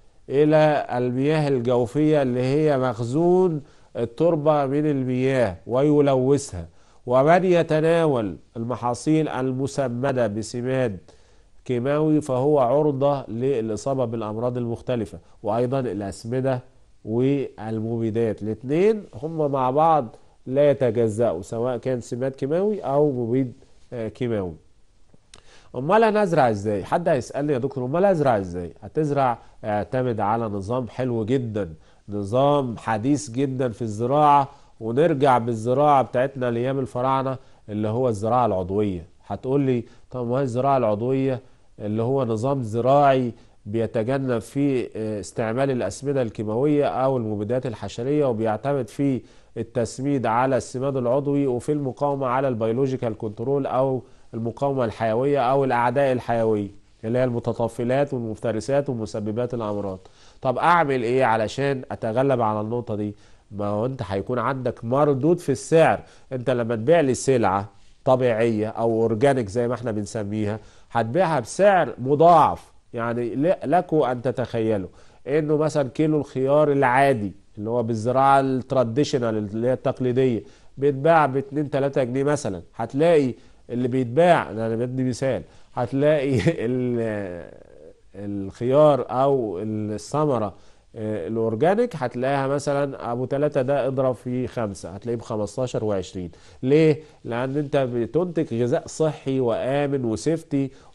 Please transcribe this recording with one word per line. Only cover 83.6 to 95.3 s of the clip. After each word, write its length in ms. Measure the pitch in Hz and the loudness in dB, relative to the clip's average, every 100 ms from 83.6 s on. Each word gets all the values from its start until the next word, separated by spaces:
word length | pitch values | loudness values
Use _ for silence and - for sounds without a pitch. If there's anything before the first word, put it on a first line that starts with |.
| - | -8
اللي 180 | 120 123 | -4 -2
بيتباع، 640 | 127 120 131 175 151 78 | 0 0 4 6 4 2
أنا 260 | 104 113 113 | -4 -2 -2
بدي 280 | 127 131 | -2 -2
مثال، 380 | 127 117 135 107 - - - | -2 -2 -2 -2 -6 -18 -12
هتلاقي 640 | - 123 135 147 151 135 127 98 | -6 -2 2 2 2 2 2 2
<laughs> 140 | - 113 | 0 -2
ال-، 840 | 127 123 117 113 104 95 87 57 - - - 78 - - | -2 -2 -2 -2 -4 -6 -10 -14 -20 -20 -20 -20 -20 -20
الخيار 920 | 95 101 101 98 - 120 139 151 135 - | -14 -8 -8 -8 -4 2 6 6 4 0
أو 480 | 127 139 135 107 87 | 0 2 2 0 -4
الثمرة، 960 | 107 107 107 104 - 143 151 120 104 - - - _ 113 | -6 -4 -4 -8 -6 -2 0 0 -2 -8 -20 -20 _ -10
آه، 320 | 107 107 82 | -6 -6 -4
الأورجانيك 680 | 113 113 110 156 208 247 160 | -2 -2 2 2 2 -2 -4
هتلاقيها 500 | 123 120 131 139 135 | -6 -4 -2 0 -2
مثلًا 640 | 143 143 139 143 131 117 | -2 -2 -2 -2 -6 -6
أبو 120 | 120 | -6
تلاتة 380 | 127 139 147 147 | -4 -2 0 0
ده 240 | 127 143 123 | 0 0 0
اضرب 280 | 131 131 | 0 0
في 320 | 120 123 123 120 | -2 -4 -4 -4
خمسة 440 | - 110 95 85 | -4 -6 -6 -12
هتلاقيه 260 | 98 120 117 | -10 -6 -6
بخمستاشر 680 | - | -4